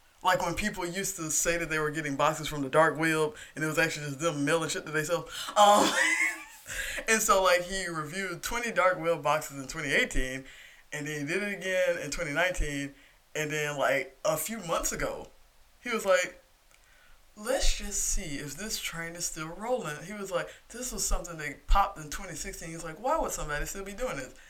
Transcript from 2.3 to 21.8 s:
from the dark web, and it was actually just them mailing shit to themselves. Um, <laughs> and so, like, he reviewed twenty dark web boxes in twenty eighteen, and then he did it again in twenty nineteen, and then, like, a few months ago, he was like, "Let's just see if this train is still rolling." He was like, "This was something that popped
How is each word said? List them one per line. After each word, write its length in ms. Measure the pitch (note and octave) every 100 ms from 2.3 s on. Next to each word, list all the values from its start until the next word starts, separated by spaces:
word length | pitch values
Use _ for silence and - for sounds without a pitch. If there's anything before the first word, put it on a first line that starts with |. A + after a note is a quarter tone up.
| D#3 D3+
from 140 | D3
the 80 | C3+
dark 280 | D#3 D#3+ C#3
web, 380 | D#3+ D#3 D3+ - - E3+
and 80 | D#3
it 20 |
was 100 | D#3
actually 280 | D#3+ D#3 D3
just 160 | C3+
them 240 | E3 D3 C#3+
mailing 240 | E3 D#3+
shit 160 | F#3 D#3
to 60 |
themselves. 360 | D3+ D#3 E3 - - - -
Um, 340 | G#3 G#3 - - - B5 - - -
<laughs> 560 | - - - - - -
and 120 | A3
so, 220 | G#3+ G3
like, 200 | F#3 F3
he 240 | F3 F#3+ F#3
reviewed 540 | D#3+ D3 F#3+ F#3 E3+
twenty 300 | - A#3 A#3
dark 260 | F3 F#3 F3
web 200 | E3 E3
boxes 380 | D3 D#3 - C#3
in 60 | C3
twenty 240 | D#3+ C#3+
eighteen, 540 | F3 B3+ - C3 C3 - - - - -
and 120 | D3+ D3
then 140 | D3+
he 60 | C#3+
did 180 | F#3
it 80 | G#3 F#3+
again 400 | F#3 F#3 F3+ E3+
in 80 | D3
twenty 220 | D#3+ D#3
nineteen, 640 | D3 F3+ F3+ D3 C#3+ C#3+ - - _ _ -
and 160 | D3+
then, 260 | D3+ D3 C#3+
like, 400 | B2 C#3 - -
a 140 | D3+ D#3
few 220 | - A3+
months 340 | E3+ E3+ -
ago, 340 | E3+ C#3 - - - - - - _
he 80 | B3
was 160 | A3+ G3+
like, 360 | F#3 F3 - _ _ _ _ _ _ - - - G#3+
"Let's 420 | A3 C#4 - -
just 240 | G#3 G3
see 360 | - G#3 E3 C#3
if 180 | D3 C3+
this 240 | G#3+ G#3
train 360 | - E3 E3 E3+
is 100 | -
still 240 | D#3+ D#3+
rolling." 480 | F3 A3+ B3+ D#3+ D3 E3+
He 80 |
was 180 | G#3+ F#3+
like, 160 | E3+ - - -
"This 240 | A#3 B3
was 120 | G#3 -
something 320 | F#3 F3 D#3+
that 300 | D3 C#3 -
popped 300 | G3+